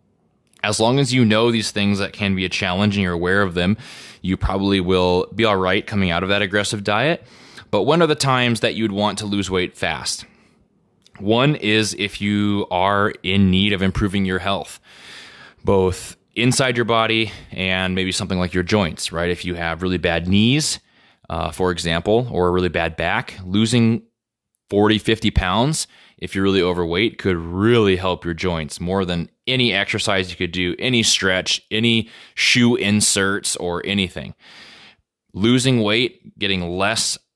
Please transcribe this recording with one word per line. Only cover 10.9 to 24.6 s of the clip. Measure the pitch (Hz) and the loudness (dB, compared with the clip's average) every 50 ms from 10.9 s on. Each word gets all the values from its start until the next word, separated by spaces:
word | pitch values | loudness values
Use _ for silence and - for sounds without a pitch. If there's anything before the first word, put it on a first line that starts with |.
| _ _ _ _ - - | _ _ _ _ -16 -6
One | 95 101 113 120 131 147 151 | -2 0 2 2 2 2 0
is | - - 104 107 110 107 98 - - | 0 0 0 2 2 0 0 -2 -4
if | 101 101 - - | -6 -6 -6 -4
you | 101 101 104 104 104 104 101 101 - - | -2 0 0 2 2 0 0 -2 -2 -2
are | 92 90 92 98 101 101 101 107 - - - | 0 0 2 2 4 2 2 0 -2 -4 -4
in | 92 95 101 98 92 | -2 2 4 4 4
need | 92 92 98 104 101 | 4 4 2 2 0
of | 90 | 0
improving | 95 95 90 - 107 98 90 101 95 | 0 0 0 0 0 0 0 -2 -2
your | 92 92 90 | -2 -2 -2
health, | 90 98 98 85 - - - - _ - - - - - - - - - - - - - - _ - | -2 -2 -4 -4 -6 -10 -16 -20 _ -20 -20 -20 -20 -20 -20 -20 -20 -20 -20 -20 -20 -20 -20 _ -2
both | - 101 95 92 92 90 - - - - - _ _ - | 2 2 4 4 2 0 -2 -8 -14 -18 -20 _ _ -4
inside | - 117 127 120 - 135 127 123 | 0 0 2 2 2 0 0 0
your | 117 117 | 0 0
body | 104 117 113 113 110 110 113 113 98 - - - - - | 0 2 2 2 2 2 0 0 -2 -4 -10 -18 -12 -8
and | - 92 92 92 92 92 92 92 | -4 -2 -2 0 0 0 0 0
maybe | 92 92 92 92 | -2 -2 -2 -2
something | - 104 87 98 90 | -4 -4 -2 -2 -2
like | 90 87 - | -2 0 0
your | 92 87 | -2 0
joints, | 85 107 107 95 78 - - - - 87 | 2 2 2 2 0 -2 -6 -8 -8 -6
right? | 82 87 90 | -4 -2 -2
If | 87 - - | -4 -4 -6
you | 87 87 | -8 -6
have | 85 85 82 82 80 | -6 -4 -6 -4 -4
really | 92 92 92 | -4 -2 -2
bad | 87 80 87 85 82 82 87 | 0 0 0 0 0 0 0
knees, | 95 101 110 120 135 156 147 - - - - _ _ _ _ _ _ _ _ - | 2 2 4 4 2 0 0 -2 -6 -8 -10 _ _ _ _ _ _ _ _ -10
uh, | 82 82 82 82 85 | -6 -6 -6 -6 -4
for | - 92 92 | -2 -2 0
example, | 90 82 85 85 82 85 - 101 107 117 127 120 | 0 -2 -2 -2 -2 -2 0 2 0 0 0 -2
or | - 85 90 87 | -2 0 0 2
a | 90 | 2
really | 90 90 90 | 2 0 0
bad | 82 87 82 82 80 | 0 -2 -2 -2 -4
back, | - 82 87 101 113 - - - - 95 | -4 -4 -2 -2 -4 -4 -8 -12 -16 -8
losing | 90 92 104 113 110 123 120 113 113 117 - - _ _ _ _ _ _ _ _ _ _ _ | -2 0 0 2 2 2 4 4 4 2 0 -4 _ _ _ _ _ _ _ _ _ _ _